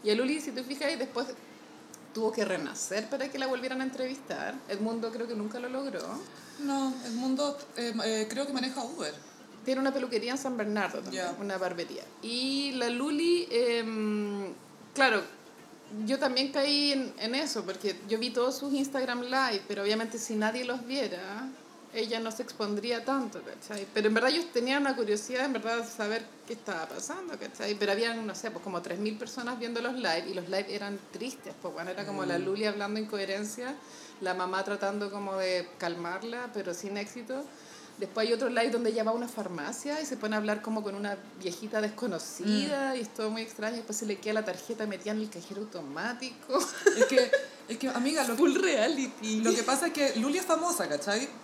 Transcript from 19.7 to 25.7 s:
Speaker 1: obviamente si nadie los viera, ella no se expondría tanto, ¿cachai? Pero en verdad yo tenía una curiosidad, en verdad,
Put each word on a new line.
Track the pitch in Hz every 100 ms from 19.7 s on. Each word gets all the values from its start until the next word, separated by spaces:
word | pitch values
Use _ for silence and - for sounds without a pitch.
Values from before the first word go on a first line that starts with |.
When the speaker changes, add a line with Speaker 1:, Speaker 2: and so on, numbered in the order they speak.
| 202
Speaker 1:
obviamente | 202 220 226 226
si | - 214
nadie | 214 240 247
los | 247 233
viera, | 269 220 180 180 208 262 - - - -
ella | 226 220 226
no | 226
se | 220
expondría | 240 - 208 208 226 233
tanto, | 220 269 226 -
¿cachai? | - - - 208 196
Pero | - 214
en |
verdad | 220 247
yo | 302 339
tenía | 240 240 277
una | 277 262
curiosidad, | 214 208 208 247
en | 277
verdad, | 233 214